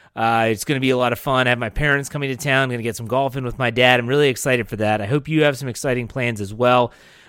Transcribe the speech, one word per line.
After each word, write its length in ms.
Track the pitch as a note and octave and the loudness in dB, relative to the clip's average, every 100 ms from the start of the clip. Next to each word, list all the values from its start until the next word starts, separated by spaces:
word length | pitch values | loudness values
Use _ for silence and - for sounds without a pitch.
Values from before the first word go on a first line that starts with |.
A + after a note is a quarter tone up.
| _ A#2 | _ -4
Uh, 320 | A2+ A2+ A2+ | 0 2 2
it's 140 | G#2+ | -2
gonna 160 | - C#3 | -2 -2
be 120 | C3 | 0
a 60 | B2+ | 2
lot 140 | A#2+ | 0
of 80 | A#2 | -2
fun. 260 | D3 C3 B2 | -2 0 2
I 40 | |
have 100 | A#2+ | 0
my 100 | A2+ | -2
parents 380 | - D3 C#3 C3+ | -2 0 0 -2
coming 220 | D3 C#3 | -6 -6
to 80 | B2+ | -4
town. 260 | C#3+ C3+ | 0 0
I'm 60 | C3 | 0
gonna 140 | B2 | -2
get 120 | A2+ A2 | -4 -6
some 120 | A2+ | -2
golf 280 | B2+ C#3 C3+ | -2 0 -4
in 80 | |
with 160 | B2+ B2 | -8 -2
my 100 | B2 | -2
dad. 300 | A#2 B2 B2 | 4 6 6
I'm 80 | A#2+ | 4
really 220 | C#3+ C#3+ | 2 2
excited 400 | A#2 C#3+ B2 G#2 | 0 0 0 -2
for 80 | G#2 | -2
that. 240 | G#2+ G#2+ | 0 0
I 60 | G2+ | 0
hope 200 | C#3+ C#3+ | -2 0
you 160 | D#3 | 2
have 140 | D3 B2+ | 2 0
some 100 | C3+ | -6
exciting 400 | A2+ C#3+ B2 A2+ | -6 -2 -2 -4
plans 320 | C3+ A#2+ A2 | -4 -4 -2
as 140 | G2 | -6
well. 400 | G#2+ B2 B2 A#2+ - - - | 0 4 4 2 -2 -20 -20